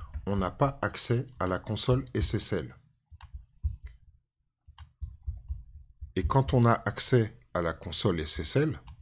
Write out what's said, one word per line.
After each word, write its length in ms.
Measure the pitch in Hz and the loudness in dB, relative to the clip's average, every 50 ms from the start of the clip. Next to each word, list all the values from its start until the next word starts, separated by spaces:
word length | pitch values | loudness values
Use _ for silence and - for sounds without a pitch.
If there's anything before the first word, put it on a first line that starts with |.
| - - - - - | -6 -6 -12 -10 -6
on 100 | 95 101 | -4 -2
n'a 140 | 101 95 87 | -2 -2 -2
pas 280 | 92 - 143 135 139 - - | 0 0 0 0 0 -2 -4
accès 440 | 101 - - - - 117 120 127 - - - | -4 -2 -2 0 0 0 0 -2 -4 -6 -4
à 80 | 98 | -2
la 120 | 92 92 90 | -2 -2 -2
console 460 | - - 110 101 - - 127 135 135 - - | -4 -4 -4 -2 0 2 2 2 0 -2 -2
S 200 | 107 - - - | 0 0 2 2
S 180 | 101 - - 107 | 0 0 0 0
L. 240 | 87 67 60 - - _ _ _ _ _ _ - - - - - - - - _ _ - - - - - - - - _ - - _ _ _ _ _ _ _ _ _ _ - - - - - _ _ - - - - - - - - - - - - - - - - - - - _ - - - | -2 -2 -4 -10 -18 _ _ _ _ _ _ -20 -20 -20 -18 -18 -18 -18 -20 _ _ -6 -6 -6 -6 -12 -16 -18 -20 _ -20 -20 _ _ _ _ _ _ _ _ _ _ -20 -20 -20 -20 -20 _ _ -12 -12 -12 -12 -10 -10 -10 -8 -8 -10 -10 -10 -12 -16 -20 -20 -20 -20 -20 _ -16 -6 -2
Et 100 | 95 92 | 0 0
quand 260 | - - 135 131 - - | 4 4 4 4 4 4
on 140 | 123 120 | 6 6
a 160 | 117 117 - - | 6 6 4 2
accès 540 | 101 - - - - 135 123 110 104 - - - _ - | -2 -2 0 2 4 6 6 4 2 -2 -10 -12 _ -4
à 80 | 90 85 | -2 0
la 100 | 82 80 | 0 -2
console 480 | - - 92 80 - - 107 90 82 | -4 -6 -6 -2 0 2 2 2 0
S 200 | 76 - - - | 0 0 -2 0
S 160 | 78 - - | 0 0 2
L, 240 | 135 151 160 - - - - - - | 2 2 0 -2 -6 -10 -16 -20 -20